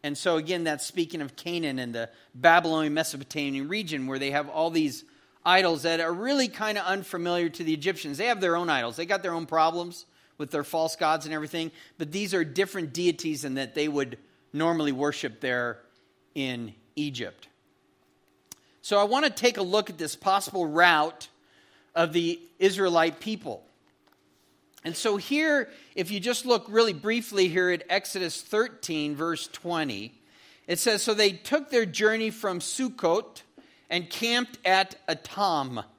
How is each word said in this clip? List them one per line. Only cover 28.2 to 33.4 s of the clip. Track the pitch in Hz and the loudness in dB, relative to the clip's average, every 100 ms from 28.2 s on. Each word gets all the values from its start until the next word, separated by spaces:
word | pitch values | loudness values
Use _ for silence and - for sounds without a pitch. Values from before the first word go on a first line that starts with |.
| 175 - | -4 -6
thirteen, | - 214 240 - - 156 147 147 | -2 0 0 -4 -6 -4 -4 -4
verse | 165 165 - | -4 -4 -8
twenty, | - 175 170 147 101 107 _ _ _ - - - | -10 -4 -2 -2 -6 -10 _ _ _ -20 -20 -6
it | 170 | 0
says, | - 208 | 2 2
"So | - | 0
they | 214 208 | 4 4
took | 180 - 302 277 | 2 -2 -2 2
their | 254 214 | 0 0
journey | 147 214 226 220 | 2 2 2 -2
from | 220 208 180 | -2 -4 -4
Sukkot | - - 262 254 175 180 - - | -6 -4 -4 0 2 2 0 -18